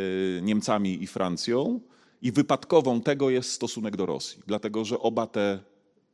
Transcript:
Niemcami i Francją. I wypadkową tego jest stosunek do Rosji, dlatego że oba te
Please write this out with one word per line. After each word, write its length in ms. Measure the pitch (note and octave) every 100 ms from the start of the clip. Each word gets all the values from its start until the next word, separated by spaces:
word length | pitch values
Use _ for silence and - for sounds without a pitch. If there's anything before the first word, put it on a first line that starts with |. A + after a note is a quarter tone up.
| F#2+ F#2+ F#2+ F2+
Niemcami 640 | G2 G#2+ A2+ G#2+ G2 F2+
i 40 | F#2+
Francją. 720 | F#2+ F#2 F2 - A#2+ F3+ A#3+ - _ _ _
I 100 | B2
wypadkową 680 | C#3 C#3 C#3 - E3 C3 A#2+
tego 280 | D3 C#3 C#3
jest 220 | B2+ B2+
stosunek 440 | - A#2+ A#2+ G#2+ G2+
do 100 | F2+
Rosji, 360 | C#2 - - -
dlatego 380 | G#2 G#2+ G#2+ A2
że 140 | A#2+
oba 280 | A#2 A#2 A2
te 320 | A2+ G2+ G2 - _ _ _ _